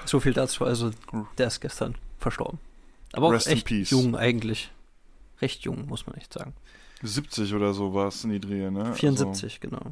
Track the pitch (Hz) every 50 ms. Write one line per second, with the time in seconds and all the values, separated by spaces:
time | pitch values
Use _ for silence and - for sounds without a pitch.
0 | - - - 139 - 135 123 127 131 127 - - 139 127 123 117 117 113 110 -
1 | - - - 110 104 - - - 127 113 - - - - - - - - - -
2 | - - - - - 117 - - - - - 156 - - - - - - - -
3 | - - - - 143 165 117 117 113 151 156 117 - - 113 104 98 - 135 131
4 | 127 123 113 - 113 123 120 117 110 110 110 - - - - - - - - -
5 | - - - - - - - - - 131 - - - - - - 131 143 123 -
6 | - - - 151 - - - - - - - - - - - - - - - -
7 | - 110 101 135 147 - - 113 107 98 104 104 104 101 98 98 101 95 92 98
8 | 98 101 95 - - 113 104 101 95 98 101 98 95 95 95 98 107 117 117 -
9 | - 147 135 127 - 98 95 98 - 110 - - - - - - - 131